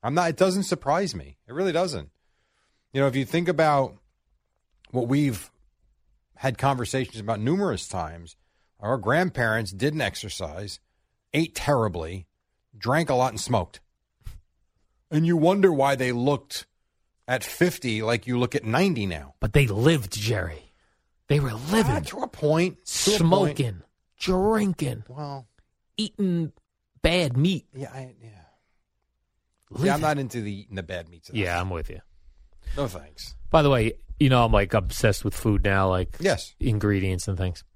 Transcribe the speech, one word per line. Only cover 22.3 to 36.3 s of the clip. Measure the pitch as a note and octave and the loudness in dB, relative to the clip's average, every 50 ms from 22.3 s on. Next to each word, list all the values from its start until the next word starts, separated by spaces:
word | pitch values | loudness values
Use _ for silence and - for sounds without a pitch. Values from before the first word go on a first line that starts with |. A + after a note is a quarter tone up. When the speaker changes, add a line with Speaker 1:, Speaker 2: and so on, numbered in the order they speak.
| - - - D3+ D#3 D#3+ F3 F#3 - - _ | -8 -2 0 2 4 4 2 0 -2 -6 _
Speaker 1:
To | - - - - G3 G#3 | -10 -6 0 2 2 2
a | G#3 | 4
point. | E3 D#3+ F3 G3 G3 D#3 D3 - | 6 6 6 6 4 2 0 0
Speaker 2:
Smoking. | C#3 A#2 G2+ F2 - _ _ _ _ _ _ _ | -2 -2 -4 -8 -14 _ _ _ _ _ _ _
Drinking. | - - F#3 F#3 F#3+ G#3 A3+ A3 G#3 G3 F3 - D#3 C3+ A#2+ A2 A2 _ | -2 0 0 2 2 2 2 2 2 0 -2 -2 -4 -6 -6 -8 -12 _
Speaker 1:
Well. | B2+ C#3 D3+ C#3+ C#3 C#3 B2+ _ _ _ _ _ _ _ _ _ _ - | -14 -12 -12 -10 -12 -14 -14 _ _ _ _ _ _ _ _ _ _ -6
Speaker 2:
Eating | G#3+ G#3 _ - G#3 F#3 F3 E3+ E3 D#3 - _ _ _ _ _ _ _ _ _ _ | -6 -6 _ -2 -2 0 0 0 -2 -4 -8 _ _ _ _ _ _ _ _ _ _
bad | D#3+ E3 F3+ F3 C#3 B2 | 0 2 2 0 0 2
meat. | B2+ D3 F3+ G3 D3 - _ _ | 2 2 2 2 0 -4 _ _
Speaker 1:
Yeah, | C3 C#3 - - | -12 -12 -12 -12
I, | C3+ C3 B2+ A#2 _ A2+ | -14 -14 -14 -18 _ -20
yeah. | A2+ G#2+ F#2+ E2 _ _ _ _ _ _ _ _ _ _ _ _ _ _ _ _ _ _ _ _ _ _ _ _ _ | -20 -20 -20 -20 _ _ _ _ _ _ _ _ _ _ _ _ _ _ _ _ _ _ _ _ _ _ _ _ _
Speaker 2:
Living. | G#2+ A2+ C#3 | -8 -2 0
Speaker 1:
Yeah, | F#3+ C#3 | 0 0
I'm | D3+ | 0
not | D#3 D3+ D3+ C#3+ | 0 0 0 0
into | C3+ A#2 - B2 | -4 -6 -6 -6
the | G#2+ G#2 G2+ G2 | -6 -6 -8 -10
eating | G2+ _ G2+ | -12 _ -10
the | F#2+ F2+ | -10 -8
bad | D#2+ F#2 F2+ E2+ D#2+ | -8 -8 -10 -10 -12
meats. | F2 E2+ _ - - | -20 -20 _ -10 -4
Speaker 2:
Yeah, | A2+ G2 F2+ F2 F2 | -4 -2 -2 -2 -2
I'm | F2+ F#2 | -4 -4
with | F2 E2 D#2+ - | -4 -6 -8 -8
you. | - D#2+ - _ - - _ - - _ - - - - - - - | -10 -14 -18 _ -20 -20 _ -20 -20 _ -20 -20 -20 -16 -8 -8 -4
Speaker 1:
No | C#3 C#3+ | -4 -4
thanks. | A#2+ F#2+ F2 D2 D2+ D2+ - - - - - - - | -6 -6 -10 -16 -18 -20 -18 -18 -16 -16 -14 -10 2
Speaker 2:
By | - E3 D3+ | 4 4 6
the | C#3+ | 6
way, | C#3 B2 A2 A2+ - - - - - - | 4 4 2 0 -2 -6 -14 -16 0 2
you | D3+ C3+ | 4 6
know | C3 B2 A#2 | 6 6 6
I'm, | A2+ A2 | 6 6
like, | G#2 G2+ G2 - | 4 4 4 2
obsessed | A2 F2+ - - - - A2 G2 - - | 0 0 0 -4 2 2 2 2 2 -2
with | G#2+ - | -6 -6
food | - - A2+ G#2 G2 F#2 | -2 0 0 2 2 2
now, | G2+ G2 G2 G2 F#2+ | 2 2 4 2 2
like, | F#2 F#2 F#2 - - - | 2 0 -2 -4 -6 -2
Speaker 1:
Yes. | E3 G3 | 0 0